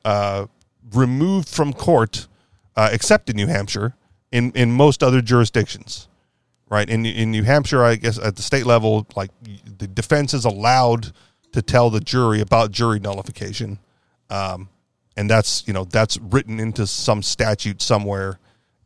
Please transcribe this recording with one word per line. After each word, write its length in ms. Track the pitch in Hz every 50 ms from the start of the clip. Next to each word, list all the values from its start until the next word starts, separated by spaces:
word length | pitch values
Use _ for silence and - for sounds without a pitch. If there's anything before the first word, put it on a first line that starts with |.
uh, 440 | - 110 101 104 101 101 98 101 101 - _ _ _ _ _ _ 123 117
removed 560 | 104 127 131 123 127 139 165 190 196 190 151 -
from 260 | - 170 151 143 131
court, 520 | - - 170 165 123 113 - - - - - _ _ _ _ _ _ _ _ _
uh, 140 | 110 110 202
except 380 | 175 110 - - 214 214 - -
in 80 | 107
New 100 | 104 101
Hampshire, 480 | 170 160 98 101 101 - 101 107 123 - _ _ _ _ _ _ _
in, 180 | 123 120 120 123
in 200 | - 127 123 117
most 300 | 120 131 147 151 131 -
other 180 | 143 127 127 127
jurisdictions, 880 | 120 107 123 120 117 - - 117 101 - - - - - - - - _ _ _ _ _ _ _ _ _ _ _ _ -
right? 180 | 107 104 104 85
In, 160 | 113 113 117
in 260 | 113 - 113 110 110
New 120 | 110 110
Hampshire, 420 | 101 113 143 147 143 - 147 127 120
I 120 | 117 113
guess 220 | 110 113 117 107 -
at 180 | 110 107 95
the 60 | -
state 220 | - - 139 135 117
level, 420 | 123 117 113 110 110 107 107 104 - -
like, 160 | 101 98 98 _ _ 120
y-, 120 | 107 101 - - 110 101 -
the 80 | 107
defense 460 | 95 95 113 107 - 151 147 143 123
is 140 | 147 131 113
allowed 680 | 117 98 98 110 120 127 131 123 120 117 117 107 - - _ _ _ _ _ _ _
to 80 | - 120
tell 300 | - - - 123 120 117
the 100 | 110 107
jury 400 | - - 123 123 123 113 107 107
about 300 | 104 - 117 117 113 104
jury 280 | 92 117 120 117 107 104
nullification, 800 | 98 101 98 98 95 - - - 98 98 104 - 113 101 101 101 _ _ _ _ _ _ _ _ _ -
um, 400 | 101 98 98 95 90 92 95 95 _ _ _ _ _ _ _ _ _ 107
and 100 | 101 104
that's, 380 | 110 110 104 - - - -
you 80 | 110 98
know, 100 | 95 92
that's 320 | 90 - 110 110 - - -
written 400 | 117 90 110 135 - 113 110 110
into 280 | 110 113 110 - 104
some 360 | - - - - 127 107 104
statute 600 | 95 - - - 110 110 104 - - 107 98 -
somewhere 560 | - - 117 104 101 101 98 98 98 98 95 - _ _ _ _ _ _ _ _ _